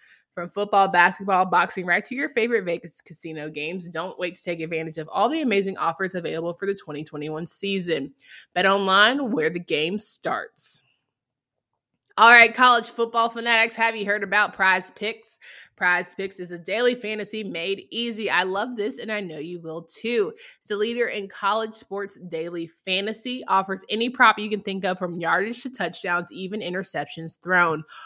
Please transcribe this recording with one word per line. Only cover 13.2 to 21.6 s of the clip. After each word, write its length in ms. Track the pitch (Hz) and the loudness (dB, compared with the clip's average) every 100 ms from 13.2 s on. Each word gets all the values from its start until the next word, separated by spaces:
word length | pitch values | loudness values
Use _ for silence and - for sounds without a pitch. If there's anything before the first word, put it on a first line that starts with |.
| 233 | 0
fanatics, 460 | 233 233 226 233 233 | 0 2 2 2 2
have 200 | 226 226 | -2 0
you 80 | |
heard 180 | 196 208 | -2 -2
about 300 | 202 202 202 | 0 2 2
Prize 380 | - 190 185 185 | 2 2 2 0
Picks? 480 | - 208 226 - - - - - | -8 -8 -8 -14 -20 -20 -20 -20
Prize 380 | _ 185 175 180 | _ 0 2 -2
Picks 260 | - 190 190 | -8 -8 -8
is 120 | 180 | -12
a 80 | 175 | -12
daily 360 | 170 208 247 | -4 0 2
fantasy 480 | 247 208 214 202 220 | 0 -4 -6 -6 -8
made 440 | 208 170 175 196 - | -8 -6 -4 -6 -6
easy. 380 | 226 240 214 208 | -6 -6 -4 0
I 140 | 170 | 2
love 340 | 185 190 247 240 | 2 -2 -4 -4
this, 220 | 208 277 | -6 -6
and 120 | 214 | -6
I 100 | 214 | -6
know 180 | 190 156 | -6 -10
you 200 | 156 175 | -10 -10
will 260 | 165 160 | -10 -12
too. 500 | 160 - 226 240 175 - - - | -12 -10 -2 0 0 -4 -18 -20
It's 100 | - | -8
the 80 | 202 | -2
leader 300 | 220 233 233 | -2 0 -2
in 220 | 208 196 | -4 -10
college 460 | - 202 214 | -4 -2 0